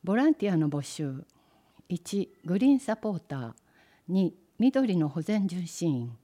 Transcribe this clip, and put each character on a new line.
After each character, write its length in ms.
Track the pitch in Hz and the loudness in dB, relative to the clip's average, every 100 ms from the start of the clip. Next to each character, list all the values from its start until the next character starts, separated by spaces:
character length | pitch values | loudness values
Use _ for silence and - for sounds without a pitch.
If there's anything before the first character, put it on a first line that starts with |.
ボ 140 | 175 | 0
ラ 120 | 220 302 | 2 4
ン 60 | |
テ 160 | 302 202 | 2 2
ィ 40 | |
ア 20 | |
の 140 | 170 151 | 2 2
募 120 | 147 | 0
集。 440 | 135 - 147 135 - _ _ _ _ - _ | -6 -6 -6 -6 -14 _ _ _ _ -20 _
一、 420 | 175 - 202 - _ | -8 -4 -4 -6 _
グ 120 | 165 190 | -4 2
リ 100 | 262 | 4
ー 80 | |
ン 40 | 269 | 4
サ 160 | - | 2
ポ 160 | 220 220 | -4 -4
ー 80 | 180 | -6
タ 160 | _ | _
ー。 180 | 135 113 - _ _ _ _ - | -8 -8 -12 _ _ _ _ -2
二、 260 | 185 175 - _ - | 0 0 -4 _ 0
緑 380 | 240 269 254 | 2 2 2
の 140 | 180 151 | 2 0
保 120 | 160 | -2
全 240 | 156 214 | -2 0
巡 220 | 196 180 170 | 0 -4 -8
視 200 | - 170 | -4 -2
員。 300 | 131 120 113 | -2 -4 -12